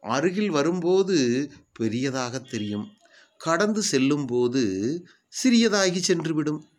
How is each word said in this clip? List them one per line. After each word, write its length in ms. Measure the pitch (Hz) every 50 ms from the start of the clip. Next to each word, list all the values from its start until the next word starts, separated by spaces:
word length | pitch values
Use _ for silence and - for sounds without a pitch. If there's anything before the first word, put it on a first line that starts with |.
| - 101
அருகில் 440 | 117 135 147 185 180 196 214 208
வரும்போது 680 | 165 147 143 156 170 185 160 170 185 190 196 185 196 165 131 120 120 127 147 147 - - _ _
பெரியதாக 680 | _ - 117 113 107 120 127 139 127 135 127 120 117 131 123
தெரியும், 420 | - - 113 208 208 202 208 208 - - _ _ _ _ - - _ _ _
கடந்து 420 | - 165 165 170 202 214 220 208 208
செல்லும்போது 800 | - - 135 131 135 147 147 147 123 120 123 123 123 123 135 123 104 92 92 101 120 156 175 175 - _ _ _ _ -
சிறியதாகி 680 | - - 254 240 233 226 226 202 208 196 190 175 185 180
சென்றுவிடும். 560 | - 185 165 156 160 160 151 151 151 151 151 - _ _